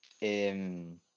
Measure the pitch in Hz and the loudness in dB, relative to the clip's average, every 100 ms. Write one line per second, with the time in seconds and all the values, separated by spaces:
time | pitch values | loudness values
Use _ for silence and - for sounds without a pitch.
0 | - - 107 104 101 98 92 90 85 87 | -20 -4 0 2 2 2 -2 -4 -8 -12
1 | - | -18